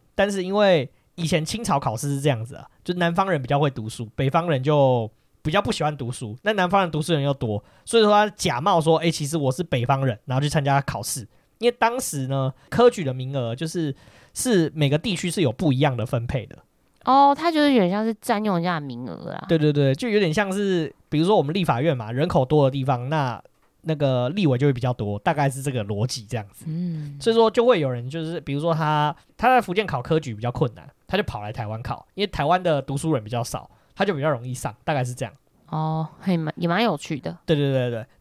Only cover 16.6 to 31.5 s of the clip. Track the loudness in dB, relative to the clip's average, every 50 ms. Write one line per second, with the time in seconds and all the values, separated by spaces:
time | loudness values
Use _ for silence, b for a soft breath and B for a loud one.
16.6 | _ _ _ _ _ _ _ _ 0 4 6 6 6 6 4 4 0 0 2 4
17.6 | 4 4 4 4 4 2 2 0 -2 -4 -4 -4 -4 -2 -2 -2 0 0 0 0
18.6 | 0 -2 -2 -4 -6 -8 -10 -10 -10 -10 -12 -12 -10 -10 -10 -10 -2 0 2 2
19.6 | 4 2 4 4 2 2 2 0 0 0 2 2 2 2 0 0 -2 -2 -2 -2
20.6 | 0 0 0 0 -2 -4 -8 _ _ _ 0 2 4 4 4 4 2 2 0 0
21.6 | 0 0 0 2 2 0 0 0 -2 -4 -2 -2 0 2 2 2 2 4 4 4
22.6 | 4 4 2 0 0 0 -2 -2 -2 -2 -2 -2 -2 -2 -4 -8 -12 _ _ _
23.6 | _ _ _ _ -6 -4 -2 0 0 2 2 2 0 0 0 2 2 2 2 4
24.6 | 2 2 2 2 0 -2 -2 -2 -4 -6 -6 -4 -2 -2 0 2 0 0 -2 -2
25.6 | -4 -4 -4 -4 -4 -4 -2 -2 -2 -2 -4 -6 -10 -8 -8 -10 -10 -12 -16 -14
26.6 | -10 -8 -6 -6 -6 -6 -6 -6 -8 -10 -12 -2 0 2 4 4 4 4 4 4
27.6 | 4 4 4 4 2 0 -2 -4 -6 -6 -8 -6 -6 -6 -8 -8 -6 -4 -4 -2
28.6 | 0 0 0 0 0 2 2 2 2 0 -2 b b b _ 0 2 4 4 4
29.6 | 2 2 -2 -2 -2 -2 -4 -6 -2 0 0 0 0 -4 -6 -6 -6 -4 -2 0
30.6 | -2 -2 -2 -6 -18 -20 -20 _ _ -4 -4 -4 -4 -4 -8 -10 -10 -8